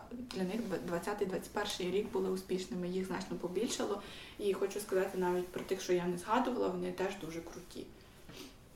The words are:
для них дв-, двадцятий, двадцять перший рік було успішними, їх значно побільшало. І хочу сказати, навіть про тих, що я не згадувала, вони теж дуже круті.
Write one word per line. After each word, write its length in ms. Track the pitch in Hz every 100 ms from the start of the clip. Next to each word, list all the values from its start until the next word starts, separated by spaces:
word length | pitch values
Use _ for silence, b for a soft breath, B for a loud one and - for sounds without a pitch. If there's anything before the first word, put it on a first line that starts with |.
| -
для 320 | 247 247 190
них 120 | 185 220
дв-, 300 | 196 170 180
двадцятий, 400 | 175 190 208 190
двадцять 240 | 185 -
перший 400 | - 202 - 180
рік 200 | 185 -
було 180 | 190 190
успішними, 580 | 185 - 185 185 180 175
їх 200 | 185 185
значно 300 | 180 190 180
побільшало. 640 | - 180 247 - 233 202 B B B B
І 140 | 208
хочу 260 | 190 196 202
сказати, 380 | - 190 196 185
навіть 300 | 180 180 180
про 140 | -
тих, 180 | - 190
що 120 | -
я 120 | 180 175
не 120 | 175
згадувала, 500 | - 226 254 240 190
вони 240 | 180 180
теж 260 | 180 190 202
дуже 180 | 156 165
круті. 440 | 165 - - - - - B B B B B B -